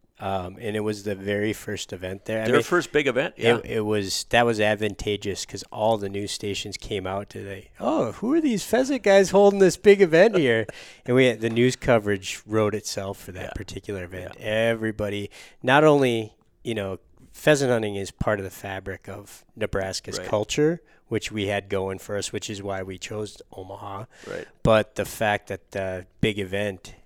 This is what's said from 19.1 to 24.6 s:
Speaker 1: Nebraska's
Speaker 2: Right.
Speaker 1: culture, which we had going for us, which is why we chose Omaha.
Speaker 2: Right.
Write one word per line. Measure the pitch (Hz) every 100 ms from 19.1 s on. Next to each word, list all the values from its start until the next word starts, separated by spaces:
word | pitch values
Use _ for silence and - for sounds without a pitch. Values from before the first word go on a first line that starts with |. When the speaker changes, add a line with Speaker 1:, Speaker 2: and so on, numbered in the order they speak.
| 101 101 - _
Speaker 1:
Nebraska's | - 104 98 95 92 - 92
Speaker 2:
Right. | 92
Speaker 1:
culture, | 107 104 - 151 170 _ _ -
which | 110 -
we | 107 98
had | 101 98
going | 98 95 95
for | - 101
us, | -
which | 104 -
is | 98
why | 98 95
we | 95 92
chose | - 107 104 - -
Omaha. | - 95 98 101 98 117 - -
Speaker 2:
Right. | 95 - _